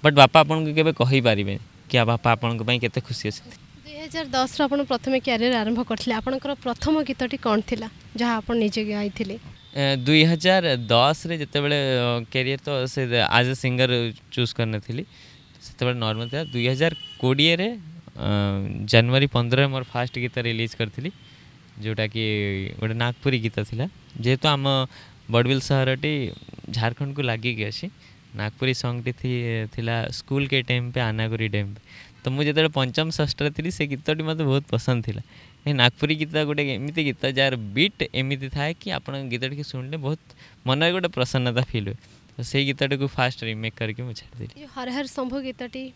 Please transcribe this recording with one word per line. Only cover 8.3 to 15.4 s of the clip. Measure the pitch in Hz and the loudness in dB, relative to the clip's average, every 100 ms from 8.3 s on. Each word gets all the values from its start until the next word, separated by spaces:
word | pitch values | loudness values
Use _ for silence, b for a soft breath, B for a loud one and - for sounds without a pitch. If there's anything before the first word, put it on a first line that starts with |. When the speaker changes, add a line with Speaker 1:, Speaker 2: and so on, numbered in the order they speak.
| 226 | 0
Speaker 2:
ଆପଣ | 208 233 | 0 0
ନିଜେ | 214 220 | 0 0
ଗାଇଥିଲେ? | 208 208 208 - 190 226 - - - 143 | -4 -2 -4 -4 -6 -8 -12 -20 -10 -2
Speaker 1:
ଏ, | 139 139 | 0 2
ଦୁଇ | 127 156 160 | 4 6 6
ହଜାର | 165 180 190 170 127 113 | 4 4 4 2 -2 4
ଦଶରେ | 117 135 156 165 165 | 6 6 2 -4 -6
ଯେତେବେଳେ, | 143 147 143 147 135 | -2 -2 0 2 2
ଅ, | 127 120 120 113 | 2 2 -2 -2
କ୍ୟାରିୟର | 131 127 135 | -2 -2 -4
ତ | - 139 131 | -4 -4 -2
ସେ | - 127 120 98 | -2 0 0 4
as | 117 123 | 4 4
a | 131 | 0
singer | 131 123 127 123 117 107 - | -2 0 2 2 -2 -6 -10
ଚୁଜ୍ | - 117 | -2 -2
କରିନଥିଲି, | - 113 107 - 117 196 B B B | -2 -2 -4 -6 -8 -10 B B B